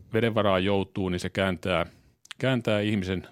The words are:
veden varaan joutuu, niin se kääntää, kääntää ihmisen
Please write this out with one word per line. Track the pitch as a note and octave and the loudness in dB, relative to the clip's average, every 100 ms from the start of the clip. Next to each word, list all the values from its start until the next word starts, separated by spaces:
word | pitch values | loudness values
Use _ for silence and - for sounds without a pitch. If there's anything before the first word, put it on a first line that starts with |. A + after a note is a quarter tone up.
| - | -4
veden | A2 A2+ | 0 0
varaan | A2 G2+ F#2+ | 2 2 2
joutuu, | G2 G2 F#2+ - F#2 | 2 0 -2 -4 -2
niin | F2+ | -2
se | F2+ | -4
kääntää, | - F#2+ F2 F#2 E2+ E2+ - _ _ _ - | 0 0 0 -2 -2 -2 -8 _ _ _ -4
kääntää | B2+ B2+ A2+ G#2 | -2 0 0 0
ihmisen | G#2 G#2+ F#2 F2+ - | 2 0 -2 -4 -6